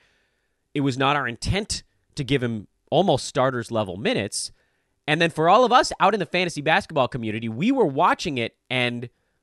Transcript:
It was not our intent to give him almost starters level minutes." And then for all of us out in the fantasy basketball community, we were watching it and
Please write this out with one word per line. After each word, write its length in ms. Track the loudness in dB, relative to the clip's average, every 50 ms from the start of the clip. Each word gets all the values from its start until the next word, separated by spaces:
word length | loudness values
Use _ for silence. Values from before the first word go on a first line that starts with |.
| _ _ _ _ _ _ _ _ _ _ _ _ _ _ -4
It 80 | -2
was 160 | 0 0 0
not 180 | 2 2 2 2
our 120 | 0 0
intent 560 | -4 -6 -6 -2 -2 -2 -2 -2 -4 -8 -10 -10 _ _ _ _ _ -10
to 80 | -8 -2
give 180 | 0 0 0
him 260 | 0 -2 -4 -6 -10 _ _ _ _ 0
almost 380 | 0 2 4 2 2 0 -2
starters 420 | -4 -2 0 0 0 0 -4 -6 -4
level 260 | -2 -4 -2 -4 -6
minutes." 560 | -4 -4 -2 -2 -2 -4 -4 -6 -8 -10 -10 -14 _ _ _ _ _ _ _ _ _ -4
And 140 | -2 0 2
then 80 | 2 0
for 180 | 0 0 4
all 160 | 4 6 6 6
of 80 | 6
us 220 | 4 4 2 2 0 2
out 160 | 2 2 2
in 40 | 2
the 60 | -4
fantasy 360 | -2 -2 -2 -2 -2 -4 -2
basketball 460 | 0 2 2 2 0 -2 0 0 0
community, 400 | 0 -2 -6 -6 -4 -4 -4 -6
we 240 | -6 -4 -2 0 0
were 140 | 2 2 2
watching 540 | 2 2 2 2 2 2 0 -4 -4 -4 -4
it 180 | -4 -4 _ _ _ -4
and 360 | -2 -2 -2 -2 -2 -6 -10 -12 _ _ _ _ _ _